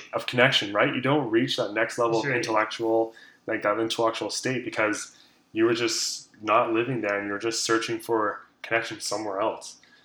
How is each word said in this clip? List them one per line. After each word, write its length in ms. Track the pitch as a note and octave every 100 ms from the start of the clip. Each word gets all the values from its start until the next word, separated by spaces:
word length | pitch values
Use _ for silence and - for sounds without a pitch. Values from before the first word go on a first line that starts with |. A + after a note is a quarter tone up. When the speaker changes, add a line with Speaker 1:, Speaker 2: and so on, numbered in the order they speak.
| -
Speaker 1:
of, 100 | A#2
of 40 | -
connection, 460 | B2 C3 - G2+
right? 220 | G#2 C#3
You 60 | C3
don't 300 | B2+ D3+ A#2+
reach 260 | A2+ C3 -
that 160 | G#2
next 260 | G#2+ A2+ -
level 160 | A#2
Speaker 2:
That's 100 | A2+ C#3
Speaker 1:
of 40 |
Speaker 2:
right. 60 | A#2+
Speaker 1:
intellectual, 760 | A2 G#2+ A2 - A2+ A2+ A2+ - - - -
like, 160 | G#2+
that 160 | G#2 G#2+
intellectual 520 | A2+ - A2+ - G#2
state 340 | - B2+ B2+
because 520 | A2 A2+ G#2+ G#2 - - - _ _
you 120 | A2
were 100 | A2+
just 540 | A#2 A2+ - - - - G#2
not 300 | G#2+ A2+ A#2
living 280 | A2+ A#2+ A#2
there 180 | G#2 G2+
and 100 | G2+
you're 100 | G2+
just 260 | A#2 A2+
searching 340 | - A2+ A2+ A2
for 420 | - A2 G#2 - - _
connection 380 | - A2+ - G#2+
somewhere 400 | - G#2 G#2+ G2
else. 360 | G#2+ - - - - -